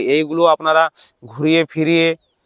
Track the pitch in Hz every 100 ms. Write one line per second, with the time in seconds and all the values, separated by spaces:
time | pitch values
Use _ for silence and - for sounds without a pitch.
0 | 123 147 156 160 170 156 160 160 160 -
1 | - _ 117 113 151 165 160 160 160 170
2 | 165 165 _ _